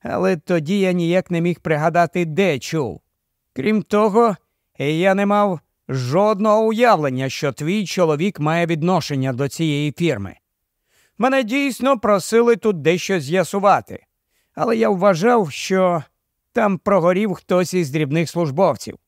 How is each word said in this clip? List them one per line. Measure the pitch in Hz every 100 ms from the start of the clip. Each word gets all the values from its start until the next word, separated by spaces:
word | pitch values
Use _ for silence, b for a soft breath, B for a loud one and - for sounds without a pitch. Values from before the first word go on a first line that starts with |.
Але | 226 - 185 180
тоді | - 175 147 202
я | 190
ніяк | 180 170 180 -
не | 175
міг | 170 165
пригадати, | - 151 160 165 170 180
де | 170 151 196 139
чув. | - 160 123 80 _ _ _ _ _
Крім | - 135 214
того, | - 208 214 202 233 185 _ _ _ _
я | 139 156 190
не | 190 202
мав | 208 208 170 _ _ -
жодного | 135 123 156 208 214 220 214
уявлення, | 220 220 240 190 147 127 131
що | - 147
твій | 127 151 208 185
чоловік | - 170 147 190 -
має | 147 165 170
відношення | 165 170 180 - 143 131
до | 123 139
цієї | - 160 143 147
фірми. | - 170 120 98 - _ _ _ _ _ _ _ _
Мене | 240 269
дійсно | 226 262 277 220 254 262
просили | 208 202 - 226 233 233
тут | 220 180
дещо | 143 175 - 190
з'ясувати, | 135 180 165 202 196 156 - - _ _ _ _ _
але | - 156 226
я | 220
вважав, | 190 202 170 214 240 170
що | - - 190 185 170 - _ _ _ _
там | - 208 190
прогорів | - 196 165 185 214
хтось | 170 _ 180 180
із | 180 156
дрібних | 151 147 156 165
службовців. | 170 165 135 185 147 - -